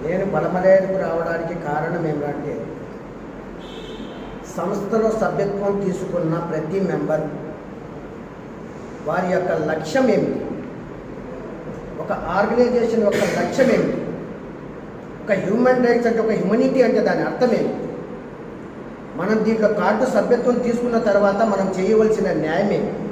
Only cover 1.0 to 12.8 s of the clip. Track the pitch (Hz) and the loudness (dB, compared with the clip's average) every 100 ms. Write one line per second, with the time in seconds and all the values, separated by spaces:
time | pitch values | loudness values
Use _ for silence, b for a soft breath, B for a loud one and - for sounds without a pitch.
1 | 170 165 165 165 160 - 151 151 160 170 | 0 0 0 -2 -2 -4 -2 -2 -2 -2
2 | 160 147 143 - - 120 - - - - | -2 -2 -2 -4 -6 -6 -8 -10 -12 -12
3 | - - - - - - - - - - | -14 -14 -14 -14 -14 -14 -14 -12 -12 -12
4 | - - - - - - 175 202 - 226 | -12 -12 -12 -12 -10 -6 -4 -4 0 2
5 | 220 - 190 - 202 202 202 196 185 175 | 2 2 0 0 -2 0 0 0 -2 -2
6 | - 170 160 170 - 156 160 190 175 151 | -2 -2 0 -2 -2 -4 -2 -2 0 0
7 | 151 156 - - - - - - - - | 0 -2 -2 -6 -10 -12 -14 -14 -14 -14
8 | - - - - - - - - - - | -12 -14 -14 -14 -14 -14 -14 -14 -14 -8
9 | 147 175 185 185 185 160 156 156 - 269 | -2 -2 0 0 0 0 0 -2 0 2
10 | 247 190 - - - - - - - - | 4 4 2 -2 -6 -8 -10 -12 -12 -14
11 | - - - - - - - - - - | -14 -12 -12 -12 -12 -12 -12 -12 -12 -10
12 | - - 156 190 214 240 240 240 | -6 -4 -2 0 2 4 4 4